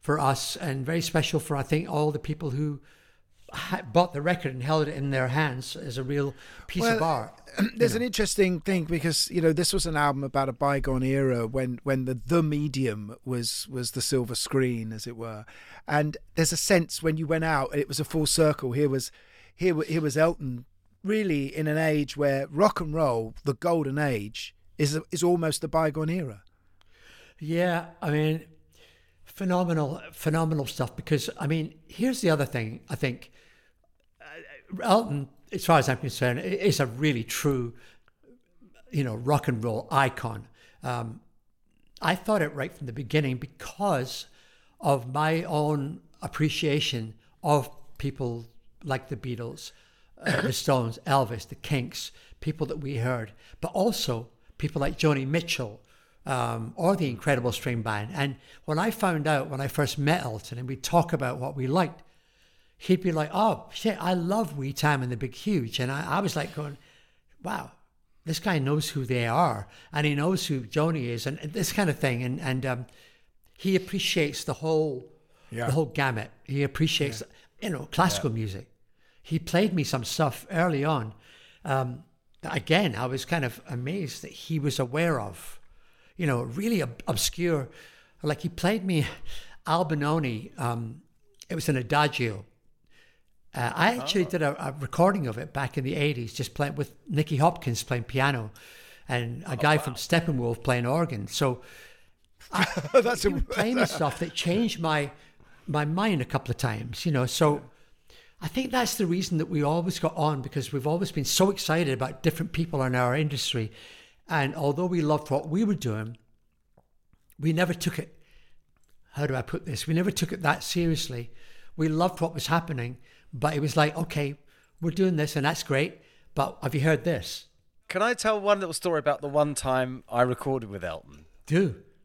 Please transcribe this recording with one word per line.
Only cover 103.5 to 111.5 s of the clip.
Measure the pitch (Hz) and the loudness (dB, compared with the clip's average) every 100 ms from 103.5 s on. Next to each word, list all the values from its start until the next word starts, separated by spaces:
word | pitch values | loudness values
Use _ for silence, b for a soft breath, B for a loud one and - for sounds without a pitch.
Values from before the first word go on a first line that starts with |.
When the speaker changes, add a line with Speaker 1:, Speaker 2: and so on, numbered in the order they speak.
| 175 160 | 0 0
Speaker 1:
me | - - | 2 0
stuff | 160 151 - | 2 -2 0
that | 165 | -6
changed | - 170 185 226 - | -2 0 2 2 0
my, | 165 151 143 - b b b b - | 0 0 0 -6 b b b b -4
my | 151 | 0
mind | 147 170 214 175 | 0 2 2 2
a | |
couple | 127 135 - | 0 -2 -2
of | 117 | -2
times, | 123 110 117 - 175 | -2 -4 -8 -4 0
you | |
know. | 143 127 | 2 2
So | - 156 147 127 b b b _ b b b | 4 4 4 -4 b b b _ b b b
I | 156 | -6
think | - 262 | -4 0
that's | 254 233 - | 0 0 2
the | 185 | 2
reason | 175 190 165 | 2 2 0
that | 151 | 0
we | 165 | 2
always | 143 165 175 180 | 2 2 0 0
got | 156 170 | -2 0
on, | 156 143 | 0 0
because | 131 143 120 | -4 -6 -4
we've | 143 139 | -2 0
always | 165 196 | 0 0
been | - | -2
so | 135 - 190 | 0 4 4